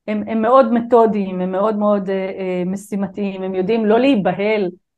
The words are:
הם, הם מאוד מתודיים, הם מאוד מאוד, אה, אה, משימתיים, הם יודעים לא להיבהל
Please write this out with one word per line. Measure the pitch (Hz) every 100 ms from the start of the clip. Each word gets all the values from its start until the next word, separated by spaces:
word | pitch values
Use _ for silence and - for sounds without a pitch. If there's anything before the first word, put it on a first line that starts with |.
| -
הם, | 214 208
הם | 226
מאוד | 220 262 240
מתודיים, | 240 233 240 226 208 190 180
הם | 185
מאוד | 185 208 208
מאוד, | 208 208 190
אה, | 196
אה, | 190 190 185 180 180
משימתיים, | 196 - 202 196 196 202 190
הם | 190 185
יודעים | 185 233 214
לא | 226
להיבהל | 269 254 185 170 202 214 185 180 _